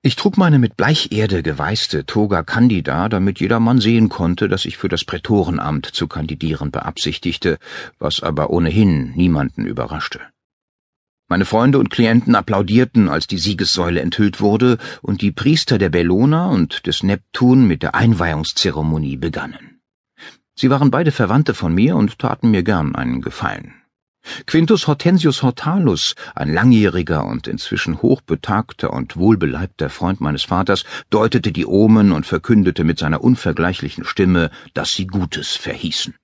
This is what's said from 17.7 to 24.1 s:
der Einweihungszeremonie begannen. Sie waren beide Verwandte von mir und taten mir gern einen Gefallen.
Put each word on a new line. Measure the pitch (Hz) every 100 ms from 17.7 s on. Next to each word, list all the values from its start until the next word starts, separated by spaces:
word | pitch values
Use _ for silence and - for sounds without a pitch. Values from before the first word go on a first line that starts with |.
| 76
der | -
Einweihungszeremonie | - 117 98 85 76 78 - 92 76 78 78 73 67
begannen. | 80 78 - - - _ _ _ _ _ - _ _
Sie | - 131
waren | 135 139
beide | 139 160
Verwandte | - 101 123 151
von | - 82
mir | 87 127 180
und | 104 -
taten | 120 110 117
mir | 101
gern | 85 92 73
einen | 64 62 64
Gefallen. | 64 - 64 50 50 - _ _ _